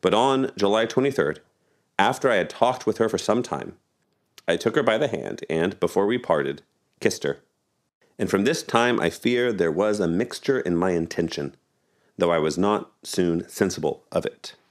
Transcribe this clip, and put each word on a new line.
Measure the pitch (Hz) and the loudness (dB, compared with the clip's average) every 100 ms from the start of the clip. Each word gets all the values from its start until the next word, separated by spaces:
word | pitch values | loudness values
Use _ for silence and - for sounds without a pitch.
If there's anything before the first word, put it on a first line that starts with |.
But | 92 | 4
on | 101 131 135 135 - | 4 4 2 -2 0
July | 98 107 117 | 2 2 2
twenty-third, | - 135 135 73 76 _ _ _ _ _ - | 0 0 0 -2 -2 _ _ _ _ _ 0
after | 101 135 139 | 0 2 0
I | 107 | 2
had | 82 | 0
talked | - 120 127 - | 0 -2 0 -4
with | 107 | 0
her | 113 | 0
for | 101 | -2
some | - 113 | 0 -2
time, | 120 69 - - _ _ _ _ _ - - | 0 -6 -8 -16 _ _ _ _ _ -16 -2
I | 85 | 0
took | 117 143 | 2 0
her | |
by | 120 113 | 2 2
the | 143 | 0
hand | 92 50 - - | -2 -6 -8 -4
and, | 80 87 - | 0 0 0
before | 87 - 101 | -2 2 0
we | 120 | 0
parted, | - 80 69 73 _ _ _ _ | 0 0 0 -6 _ _ _ _
kissed | 110 - | -2 0
her. | 71 69 _ _ _ _ _ _ _ - | -4 -4 _ _ _ _ _ _ _ -6
And | 101 | 0
from | 98 | 2
this | 110 165 | 2 -2
time | - 117 120 120 | 0 2 2 2
I | 85 | 0
fear | - 123 123 123 | -2 -2 0 0
there | 101 82 | 0 0
was | 78 107 104 | 2 0 2
a | 87 | 0
mixture | 85 120 - - 131 | 0 -2 -6 -2 -2
in | - 85 | 0 0
my | 92 | 2
intention, | 87 82 - 82 - 69 - _ _ _ _ _ - | 0 -2 -4 -4 -4 -8 -12 _ _ _ _ _ -2
though | 87 | 0
I | 85 | 2
was | 78 76 | 0 2
not | 98 104 - _ | 2 0 -4 _
soon | - - 87 85 - | -8 -2 0 0 -4
sensible | - 98 - 78 - _ | -2 -2 0 -4 -4 _
of | - - | -4 -4
it. | - - - _ | -8 -20 -20 _